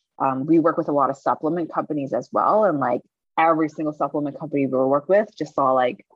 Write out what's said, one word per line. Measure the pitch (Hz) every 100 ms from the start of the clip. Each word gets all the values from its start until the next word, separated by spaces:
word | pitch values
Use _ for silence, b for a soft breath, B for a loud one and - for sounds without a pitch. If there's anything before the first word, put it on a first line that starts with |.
| _ -
um, | 135 131 156
we | 165
work | 160 160
with | 160
a |
lot | 143 135
of | 131
supplement | 131 123 156 175 160
companies | 165 147 151 135
as | 123 -
well. | - 135 208
And, | 202 147
like, | 123 123 - _ _ -
every | 165 160 156
single | - 151
supplement | 151 143 151 147 -
company | 156 143 135
we | 131
work | 131 143 143
with | 202 214 -
just | 151
saw, | - 135
like, | 131 123 107 _